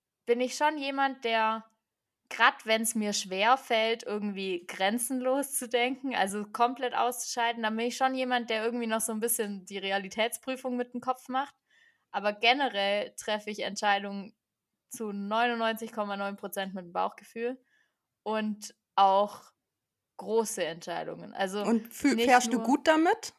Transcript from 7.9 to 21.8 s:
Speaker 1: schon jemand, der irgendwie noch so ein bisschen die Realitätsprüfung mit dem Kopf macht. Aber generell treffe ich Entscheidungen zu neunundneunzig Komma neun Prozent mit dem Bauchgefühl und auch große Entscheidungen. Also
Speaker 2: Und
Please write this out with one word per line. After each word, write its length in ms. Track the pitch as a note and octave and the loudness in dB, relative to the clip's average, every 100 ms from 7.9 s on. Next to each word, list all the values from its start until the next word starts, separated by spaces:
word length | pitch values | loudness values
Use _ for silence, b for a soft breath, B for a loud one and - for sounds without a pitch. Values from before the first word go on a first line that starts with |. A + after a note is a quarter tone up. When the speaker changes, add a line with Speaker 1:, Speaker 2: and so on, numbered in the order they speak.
| A#3+ | 0
Speaker 1:
schon 160 | C4 | 0
jemand, 380 | C4 B3+ B3 A#3 | 0 0 -2 0
der 120 | A3+ | -2
irgendwie 240 | A3+ A#3+ A3+ | 0 -2 -2
noch 140 | A3 | -2
so 100 | A3 | -2
ein 80 | A3 | -2
bisschen 460 | A#3 A#3 G#3 G3 F3+ | -2 -2 -4 -6 -10
die 120 | G3 | -8
Realitätsprüfung 1000 | G3 G3 F#3+ G#3+ A3+ - - B3+ C4 B3 | -2 -2 -2 -2 -2 -2 -8 -6 -4 -4
mit 160 | B3 | -6
dem 80 | B3 | -6
Kopf 260 | B3+ B3+ - | -6 -6 -4
macht. 280 | B3+ C#4 - _ _ _ _ _ | -6 -6 -10 _ _ _ _ _
Aber 220 | G3 G3+ | -4 -4
generell 840 | G#3 A#3 C4+ C4+ G3+ G3 G#3 - - | 2 2 4 2 0 0 0 -4 -8
treffe 340 | - G#3+ G#3+ | -4 -4 -4
ich 100 | G#3 | -6
Entscheidungen 760 | - G3 G#3 G3 G3+ G3+ F#3+ _ _ _ _ _ _ | -6 -2 2 2 0 -8 -10 _ _ _ _ _ _
zu 220 | - A3 | -10 -8
neunundneunzig 800 | G3+ G3+ A3 A#3+ A#3 A3+ A3 A3+ | -6 -2 0 2 2 0 -2 -6
Komma 260 | A3 G#3 G3 | -6 -4 -4
neun 200 | G3+ G3+ | -6 -6
Prozent 380 | G3 G3 F#3+ F#3+ | -8 -6 -6 -8
mit 100 | F3 | -6
dem 80 | |
Bauchgefühl 680 | F3+ F#3 - - A3+ A#3 B3+ _ _ _ _ _ _ | -2 -2 -4 -16 -8 -6 -8 _ _ _ _ _ _
und 540 | - A3 G#3+ G#3 - - _ - | -4 -2 -2 -4 -10 -18 _ 4
auch 480 | G3 G3 G#3 - - _ _ _ _ _ _ - | 6 6 2 -2 -20 _ _ _ _ _ _ -14
große 460 | F#3 A3 A3 - | -2 0 0 -2
Entscheidungen. 680 | D#3 E3 F3 E3+ D#3+ E3+ E3+ | -4 -6 -8 -8 -6 -10 -10
Also 300 | - F#3+ G3+ | -4 -2 0
Speaker 2:
Und 280 | G3+ A#3 | 2 2